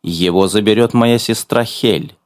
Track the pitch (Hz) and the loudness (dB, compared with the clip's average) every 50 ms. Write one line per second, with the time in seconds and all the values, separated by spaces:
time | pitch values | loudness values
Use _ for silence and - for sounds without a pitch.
0 | - 82 85 82 90 90 85 92 98 92 82 107 104 110 107 113 120 110 - 120 | -8 -8 -4 -2 -2 0 2 2 0 2 0 0 2 2 2 2 2 2 2 2
1 | 117 117 120 113 - - 117 - - _ - 120 117 - - - - 117 95 73 | 2 2 2 0 0 -4 -6 -6 -4 _ -2 -2 -2 -2 -6 -2 0 0 0 0
2 | - 73 - _ _ | -4 -10 -16 _ _